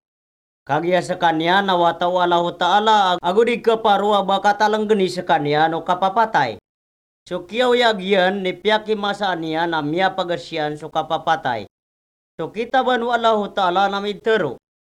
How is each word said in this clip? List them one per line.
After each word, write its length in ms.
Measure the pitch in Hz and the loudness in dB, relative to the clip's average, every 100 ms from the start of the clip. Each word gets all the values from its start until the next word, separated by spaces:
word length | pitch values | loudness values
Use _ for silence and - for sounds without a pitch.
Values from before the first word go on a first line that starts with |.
| _ _ _ _ _ _ | _ _ _ _ _ _
Kagia 400 | - 143 170 180 | -4 -2 2 0
sa 160 | 175 180 | 0 0
kanya 480 | 170 160 160 190 196 | 0 2 2 2 2
na 80 | |
wataw 480 | 180 170 165 175 180 | 2 2 2 0 0
Allah 240 | 175 175 175 | 2 2 0
Ta'ala 420 | 175 180 202 214 214 185 175 | -2 0 2 4 4 4 0
ag-, 40 | 175 | 0
ago 160 | 196 | 0
di 160 | 233 233 | 2 0
kaparua 640 | - 220 220 196 208 208 | 0 0 2 2 2 0
baka 320 | 190 196 202 | 2 0 2
talang 320 | 208 214 214 208 | 2 0 0 0
geni 240 | 214 185 | 0 0
sa 160 | 175 - | -2 0
kanya 400 | 165 147 151 160 | 0 2 2 2
no 160 | 165 | 0
kapapatay. 800 | 160 175 190 202 220 175 131 104 _ _ _ _ _ _ - | -2 0 0 0 2 2 0 -4 _ _ _ _ _ _ -10
So 160 | 180 | -10
kiyaw 320 | 175 214 254 | -8 -2 2
yag 240 | 247 240 214 | 4 2 0
yun 480 | 180 202 180 202 185 | 0 2 2 0 -4
ni 80 | |
piyaki 400 | 180 202 214 214 | -4 0 0 0
masa 400 | 214 202 202 208 | -4 -4 -4 -4
niya 320 | 175 160 156 170 | -4 -4 -2 -2
na 160 | 160 | -2
mia 320 | 147 165 190 | -2 0 0
pagasyan 640 | 190 175 170 - 160 151 151 | -2 -4 -6 -6 -6 -6 -6
so 80 | 151 | -8
kapapatay. 720 | 165 156 160 160 160 143 117 98 _ _ _ _ _ _ - | -6 -4 -4 0 -2 -2 -6 -8 _ _ _ _ _ _ -12
So 80 | 165 | -12
kita 320 | 190 233 262 | -8 -2 0
banu 320 | 247 247 240 | 2 0 0
Allah 240 | 233 226 214 196 | 0 2 0 -2
Ta'ala 380 | - 185 180 196 | -2 0 2 0
na 80 | 202 | -2
mitero. 560 | 202 190 - 220 151 110 _ _ _ | -6 -6 0 0 0 -6 _ _ _